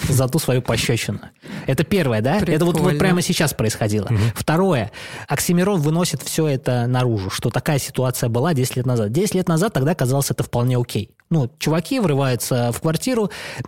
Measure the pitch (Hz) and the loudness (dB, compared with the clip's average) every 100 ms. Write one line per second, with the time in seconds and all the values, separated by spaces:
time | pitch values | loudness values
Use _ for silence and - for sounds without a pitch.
0 | - 131 127 160 - 127 123 117 - 117 | 0 2 2 0 2 0 0 -2 0 -2
1 | - 101 - - - - - 135 160 202 | -2 -8 -10 -20 -14 -8 -2 -2 0 0
2 | 139 107 120 202 185 156 170 160 147 147 | 2 2 2 0 2 2 2 2 2 2
3 | 147 180 - 175 151 - 110 - 110 107 | 2 2 2 0 0 0 -2 0 0 0
4 | 98 110 113 - - 160 190 139 104 - | 0 0 0 0 0 2 2 2 -2 -8
5 | - - - 139 - 175 185 196 147 165 | -16 -16 -6 -2 2 2 2 2 2 0
6 | 175 135 - - 156 131 - 123 120 127 | 0 -4 -4 -2 0 0 0 0 2 2
7 | 123 107 95 - 123 131 - 143 - - | 2 0 -2 -4 -2 -2 0 -2 -2 -2
8 | 127 - 120 117 160 139 127 127 123 123 | -2 0 -2 0 0 0 0 -2 0 0
9 | 104 131 208 185 175 160 214 135 135 185 | 0 0 0 0 0 0 0 0 0 0
10 | 123 139 - - 120 123 123 123 120 113 | 0 0 0 -2 -2 0 0 0 0 -4
11 | 101 _ _ 165 120 - 147 160 - 269 | -6 _ _ 0 0 -2 0 0 0 0
12 | 185 135 135 123 - 127 120 113 160 160 | 2 2 2 0 0 0 0 0 -2 -2
13 | 254 240 202 - - - | 0 0 -2 -4 -12 -12